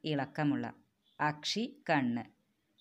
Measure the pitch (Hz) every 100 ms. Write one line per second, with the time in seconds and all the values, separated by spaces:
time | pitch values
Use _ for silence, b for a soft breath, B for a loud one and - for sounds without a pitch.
0 | 160 147 131 - 147 127 117 - _ _
1 | _ - 151 151 - 202 240 - - 151
2 | 123 117 110 _ _ _ _ _